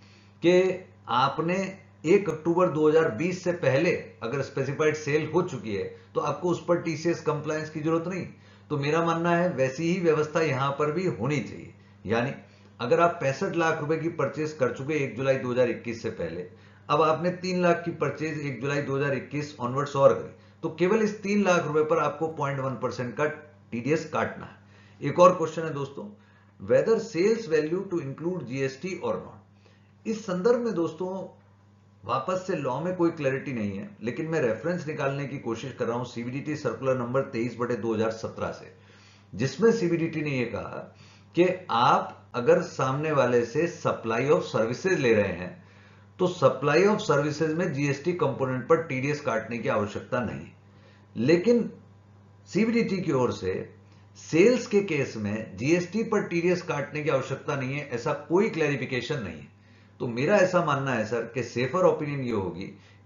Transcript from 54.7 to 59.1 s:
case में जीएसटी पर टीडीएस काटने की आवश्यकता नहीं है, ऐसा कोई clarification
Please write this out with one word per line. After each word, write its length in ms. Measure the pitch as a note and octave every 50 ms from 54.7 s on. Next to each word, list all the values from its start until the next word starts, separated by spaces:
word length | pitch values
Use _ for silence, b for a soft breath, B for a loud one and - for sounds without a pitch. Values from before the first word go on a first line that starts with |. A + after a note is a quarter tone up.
| G#3 G3+
case 320 | G3 F#3 D#3 C#3 B2+ - -
में 400 | A2 G2+ G2+ G#2+ - - - -
जीएसटी 460 | F#2 B2 D3 E3+ E3+ E3+ - - A3+ A3
पर 220 | - G#3 G3 - -
टीडीएस 340 | F3 E3+ E3 F3+ F3 F3 -
काटने 380 | D#3+ D3 C#3+ C#3 - D3+ D#3
की 80 | D3 D#3+
आवश्यकता 460 | C3+ C3 B2 - C3+ - - D#3 C#3
नहीं 180 | C3+ C3 C3 C#3
है, 140 | D3 C#3+ -
ऐसा 240 | B2 A#2 - D3+ C#3 - - -
कोई 220 | E3 F#3+ A3 -
clarification 680 | - E3 D3+ C#3+ C#3+ A#2 B2+ A#2+ C3 A#2+ A2+ -